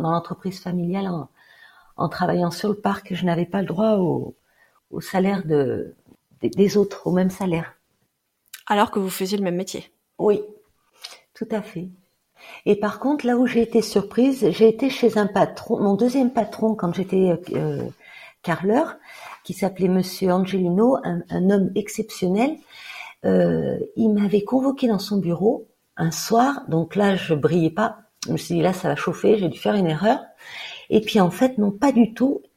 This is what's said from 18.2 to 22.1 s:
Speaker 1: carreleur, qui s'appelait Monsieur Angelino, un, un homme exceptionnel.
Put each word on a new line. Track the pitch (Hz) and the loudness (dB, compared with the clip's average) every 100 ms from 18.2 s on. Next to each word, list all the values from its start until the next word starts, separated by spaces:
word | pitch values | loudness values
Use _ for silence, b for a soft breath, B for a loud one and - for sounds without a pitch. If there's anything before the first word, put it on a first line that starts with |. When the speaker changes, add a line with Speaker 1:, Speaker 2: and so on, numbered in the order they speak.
| B B | B B
Speaker 1:
carreleur, | - 160 185 240 330 - B B B B | -4 -2 2 2 0 -6 B B B B
qui | - | -14
s'appelait | - 190 185 180 | -4 -4 0 2
Monsieur | 185 185 - 185 | 2 0 -2 0
Angelino, | 180 190 196 175 180 240 269 | 2 0 0 0 4 4 2
un, | 175 175 - | -2 -6 -4
un | 175 185 | 0 2
homme | 202 190 | 2 2
exceptionnel. | 190 202 - 214 | -2 -6 -8 -8